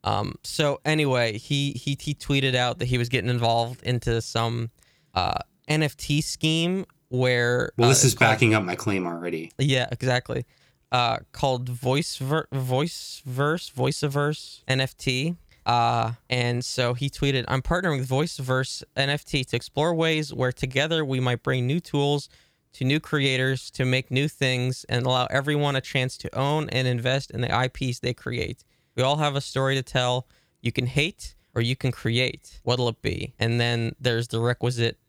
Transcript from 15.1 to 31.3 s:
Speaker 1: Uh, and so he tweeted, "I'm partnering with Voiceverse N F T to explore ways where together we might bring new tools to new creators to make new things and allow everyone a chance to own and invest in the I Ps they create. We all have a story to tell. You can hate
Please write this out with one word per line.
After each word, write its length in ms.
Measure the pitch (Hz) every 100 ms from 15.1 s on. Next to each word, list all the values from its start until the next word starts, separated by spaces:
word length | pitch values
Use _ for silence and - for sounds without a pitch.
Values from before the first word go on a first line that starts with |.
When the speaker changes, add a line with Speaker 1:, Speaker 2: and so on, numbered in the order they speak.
| 127 156 175 - _ -
Speaker 1:
Uh, 460 | 120 117 117 113 117 _
and 340 | 127 120 120 127
so 280 | - 120
he 160 | 123 139
tweeted, 360 | - 139 131 -
"I'm 140 | 131
partnering 380 | - 175 185 139
with 100 | 127
Voiceverse 720 | 131 170 - 131 131 131 - - -
N 120 | 139
F 140 | 147
T 200 | - 143 131
to 100 | 123
explore 400 | - - 160 165
ways 380 | 160 156 151
where 180 | 123 127
together 540 | - 135 139 156 160 143
we 140 | 131
might 200 | 127 120
bring 240 | - 131 123
new 140 | 165
tools 480 | - 143 143 147 - - _ _ _
to 100 | -
new 160 | 127 151
creators 720 | - 151 135 131 131 131 -
to 140 | - 127
make 260 | 127 -
new 160 | 131 147
things 580 | - 131 127 127 127 -
and 160 | 120 127
allow 220 | 127 123
everyone 440 | 139 139 147 143 135
a 40 |
chance 360 | - 135 127 -
to 180 | - -
own 320 | 139 156 151
and 180 | 127 127
invest 440 | 123 123 135 -
in 80 | 117
the 140 | 120 113
I 140 | 127
Ps 300 | - 131 120
they 140 | 127
create. 500 | 120 120 120 - - _ _ _ -
We 80 |
all 140 | 131 147
have 180 | 147 139
a 60 |
story 340 | - 135 135 135
to 80 |
tell. 440 | 127 131 123 123 - _ _ _
You 100 | 117
can 140 | 120 123
hate 460 | 143 160 - -